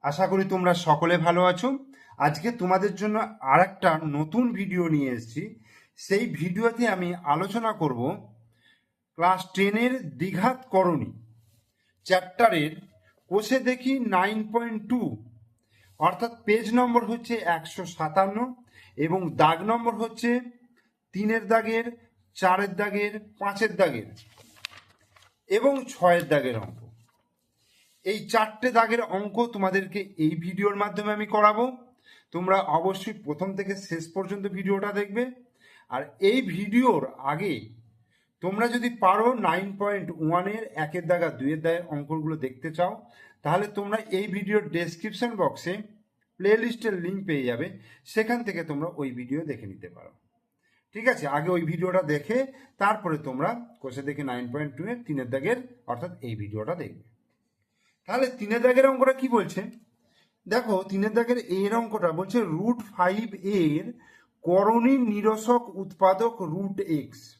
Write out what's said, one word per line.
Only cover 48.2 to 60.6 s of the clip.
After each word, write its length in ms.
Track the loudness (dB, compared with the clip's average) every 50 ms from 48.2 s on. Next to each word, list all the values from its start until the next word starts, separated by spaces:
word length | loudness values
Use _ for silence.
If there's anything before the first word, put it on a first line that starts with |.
| 0 0 -2 -4 -4
থেকে 140 | -6 -6 -6 -6 -6
তোমরা 180 | -6 -6 -6 -6 -6 -6
ওই 80 | -8 -8 -6 -8
ভিডিও 220 | -8 -6 -6 -6 -4 -6
দেখে 180 | -10 -10 -10 -16 -16
নিতে 180 | -16 -18 -20 -20
পারো। 160 | -20 -20 -20 _ _ _ _ _ _ _ _ _ _ _ _ _ _ _ _ _
ঠিক 120 | 0 0 0 0
আছে, 120 | 2 -2 -2 -2
আগে 140 | 0 0 2 0
ওই 60 | 0 0 0
ভিডিওটা 320 | -2 -2 -2 2 2 2 2 2 0
দেখে 260 | -2 -2 -2 0 0 0 -2 -6 -18 -20 _ _ _ 2
তারপরে 340 | 2 2 0 -2 -4 -4 -4 -4
তোমরা 240 | -8 -4 -2 -2 -2 -2 -4 -10 -16 -20 _ -14
কোষে 200 | -12 -10 -8 -8 -8
দেখে 140 | -6 -6 -6 -6
নাইন 140 | -6 -6 -6 -6 -6
পয়েন্ট 200 | -6 -6 -6 -8
টু 60 | -10 -8 -8
এর 80 | -8 -8 -6
তিনের 220 | -6 -6 -6 -4 -4 -4
দাগের 240 | -4 -2 -2 -4 -4 -4 -16 -20 _ _ -8
অর্থাৎ 220 | -8 -8 -8 -12 -12 -12 -10
এই 80 | -10 -8 -8 -8
ভিডিওটা 320 | -8 -8 -8 -6 -6 -6 -8 -8
দেখবে। 220 | -12 -12 -18 -20 _ _ _ _ _ _ _ _ _ _ _ _ _ _ _ _ _ _ _ _
তাহলে 200 | -6 -2 0 0 -2 -2 -6
তিনের 240 | -4 -2 -2 4 4
দাগের 240 | 6 6 8 6 6
অঙ্কটা 240 | 6 4 4 4 4 2
কি 60 | 0 2 2
বলছে 240 | 2 2 2 -4 -8 -8 -8 -14 -18 _ _ _ _ _ _ _ _ _ _ _ _ _ -2 -2
দেখো, 220 | -2